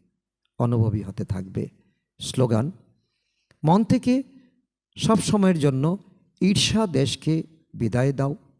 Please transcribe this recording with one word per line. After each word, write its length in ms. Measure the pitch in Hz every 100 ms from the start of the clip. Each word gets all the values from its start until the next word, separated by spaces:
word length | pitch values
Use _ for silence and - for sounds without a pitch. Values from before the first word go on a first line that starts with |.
| _ _ _ _ _ _
অনুভবী 440 | 120 120 110 107
হতে 220 | 98 95
থাকবে। 440 | 104 98 95 - - _ _ _ _ _
স্লোগান, 500 | - - 123 110 139 - _ _ _ _ _ _ _ _
মন 200 | 147 190
থেকে 380 | 226 254 247 254 269 - _ _ _ _ _ -
সব 200 | - 226
সময়ের 420 | - 208 190 170
জন্য 400 | 143 131 147 196 - _ _ _
ঈর্ষা 460 | 185 202 - 214 214
দেশকে 560 | 135 135 - - 160 - _ _
বিদায় 380 | - 113 120 135
দাও 240 | 131 117 165 _